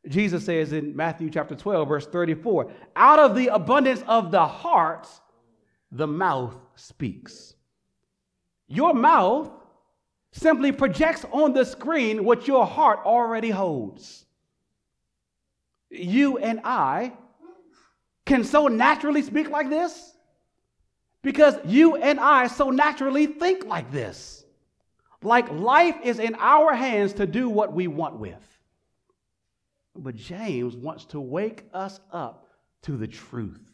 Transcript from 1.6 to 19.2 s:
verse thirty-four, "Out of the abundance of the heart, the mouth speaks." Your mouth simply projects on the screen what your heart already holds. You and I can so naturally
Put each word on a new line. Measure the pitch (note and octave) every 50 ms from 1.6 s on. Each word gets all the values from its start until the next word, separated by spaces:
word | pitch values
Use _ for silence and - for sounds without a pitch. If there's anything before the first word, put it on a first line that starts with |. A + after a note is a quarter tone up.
| - G3 G#3 F#3+ -
verse | C3+ D3+ D3 C#3+
thirty-four, | - - F3 F3 D#3+ D#3+ D#3+ - A#3+ G3 D3+ A#2+ - - - - _ _
"Out | - G#3 C4 D4+
of | D4+ D4+ B3+ G3
the | B3+ B3+
abundance | A#3+ G#3 G#3+ D#3+ E3 B3+ D4 C4 C4 B3+ - -
of | - A3+ A3+ G3+ E3
the | E3 F#3 D#3+
heart, | D3 - - - E4+ E4+ G3+ E3 D#3 E3 - - - - _ _ _ _ _ _ _ _ _ _ _ _ _ _ _
the | - A#2+ D#3
mouth | D3 D3 D#3+ F#3+ F3+ D3 C3 B2 A#2 - - - _ _
speaks." | _ - - - _ D3+ G#2 F#2+ - - - - - - - _ _ _ _ _ _ _ _ _ _ _ _ _ _ _ _ _ _ _ _ _ _ _
Your | _ C3+ F#3 D4 F4 D#4
mouth | A#3 B3 D4+ E4 C4+ F#3 F#3 A#3+ D4+ D#4 - - - - _ _ _ _ _ _ _ _ _ _ _ _ _
simply | _ - - D#4+ D4+ A#3+ C4+ C#4
projects | C4+ C4+ C4+ B3+ E3 - D#4 E4 D#4+ - - -
on | - C#4 D#4 D4 B3+
the | C4 B3+
screen | - - - - C#4 E4 D4+ B3 G#3+ G#3+ A3 F#3+
what | A3+ A#3+ A#3 -
your | C#4 C#4 C4 G#3+
heart | F3 - - D#4 B3+ G#3+ G#3 -
already | G3 A3+ A#3+ A#3 A3+ A3+ A3 A3 A3+
holds. | G3+ F#3 G3 F3 D3+ C3 G#2+ G2 - - - - - - _ _ _ _ _ _ _ _ _ _ _ _ _ _ _ _ _ _ _ _ _ _ _ _ _ _ _ _ _ _ _ _ _ _
You | - - F3+ F3 G3 C4 C#4+ C#4 -
and | - F#3+ A3+ A3+ A3 -
I | G#3 B3+ G#3+ D3+ C3 C#3 F3 A#3 B3+ A#3+ - _ _ _ _ _ F4 - _ _ _ _ _ _ _ _ _ _ _ _ _ _
can | - C#4 B3+ G#3+
so | - - D4 D4+
naturally | C#4 A#3 A3 B3 C#4+ D4+ D4+ - D4+ D4 D4